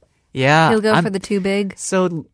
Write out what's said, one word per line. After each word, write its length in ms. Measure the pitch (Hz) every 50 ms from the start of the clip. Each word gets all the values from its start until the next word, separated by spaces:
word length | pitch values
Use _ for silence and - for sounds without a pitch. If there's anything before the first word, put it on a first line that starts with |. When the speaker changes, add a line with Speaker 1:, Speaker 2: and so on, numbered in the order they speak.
| _ _ _ _ _ _
Speaker 1:
Yeah, 380 | - - 127 139 151 160 160 151
Speaker 2:
He'll 100 | 220 220
go 120 | 208 220
Speaker 1:
I'm 100 | 214 170 170
Speaker 2:
for 60 | 220
the 80 | 190 190
too 180 | - - 208 196
big. 340 | 185 196 196 202 208 190 - -
Speaker 1:
So 480 | - - 190 190 185 175 175 156 - -